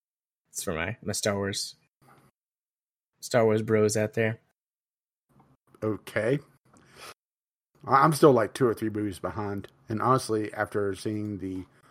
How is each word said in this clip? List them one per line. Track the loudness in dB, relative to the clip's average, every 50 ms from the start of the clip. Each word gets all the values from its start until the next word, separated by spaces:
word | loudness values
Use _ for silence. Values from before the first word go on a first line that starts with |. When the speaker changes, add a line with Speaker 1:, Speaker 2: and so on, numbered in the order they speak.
| _ _ _ _ _ _ _ _ _ _
Speaker 1:
It's | -14 -10 -8
for | -6 -4
my, | -4 -4 -4 -6 -8 -8
my | -8 -6
Star | -2 0 0 0
Wars, | 0 -2 -4 -4 -6 -8 -10 -12 _ _ _ _ _ _ _ -20 _ _ _ _ _ _ _ _ _ _ _ _ _ _ _ _ _ _ _ _ _
Star | -8 -2 2 4 4
Wars | 4 4 2 2
bros | 2 2 4 4 4 2
out | 0 -2 -2 0
there. | 0 -2 -2 -2 -6 _ _ _ _ _ _ _ _ _ _ _ _ _ _ _ _ _ _ _ _ _ _ _ _ _ _ _ -6 -4
Speaker 2:
Okay. | -4 -4 -4 -6 -6 -4 -2 0 0 0 -2 -4 _ _ _ _ _ _ -20 _ _ _ -20 -20 -20 -20 _ _ _ _ _ _ _ _ _ _ _ _ _ -2
I, | 2 4 6 6
I'm | 6 4
still, | 6 8 8 8
like, | 6 4 0 0
two | 0 2
or | 2 2
three | 0 -2 -4
movies | -4 -4 -4 -4 -6 -6
behind. | -8 -8 -6 -6 -6 -6 -6 -8 -10 -12 _ _ _ -8
And | -4 -2
honestly, | 2 2 2 2 2 0 -2 -2 -4 -4 -4
after | -4 -4 -4 -2 -2 -2 -2 -4
seeing | -6 -6 -6 -6 -6 -6 -6 -8 -8
the | -8 -8 -8 -8 -10 -12 _ _ _ -20